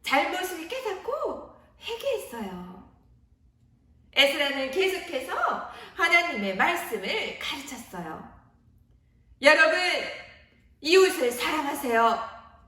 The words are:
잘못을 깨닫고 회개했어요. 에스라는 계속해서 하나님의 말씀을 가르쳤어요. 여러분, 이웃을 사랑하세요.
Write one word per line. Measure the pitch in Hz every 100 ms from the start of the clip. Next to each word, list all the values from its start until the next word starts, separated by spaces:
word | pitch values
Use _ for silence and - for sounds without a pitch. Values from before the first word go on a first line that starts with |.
잘못을 | - 269 - 359 370 330 320
깨닫고 | 523 440 381 - - - - - - _ _
회개했어요. | - 453 554 440 - 233 196 180 180 180 - _ _ _ _ _ _ _ _ _ _ _ _
에스라는 | - 277 302 285 269 262
계속해서 | 381 381 370 - 262 349 392 - - - - -
하나님의 | - 339 349 349 240 196 190
말씀을 | 294 349 - 202 202 415 - -
가르쳤어요. | - 294 269 240 - 180 160 - - - _ _ _ _ _ _ _ _ _ -
여러분, | 277 302 311 349 359 311 - - - - _ _ _ _
이웃을 | 294 381 370 330 240
사랑하세요. | - 247 302 277 285 262 226 233 226 - - - -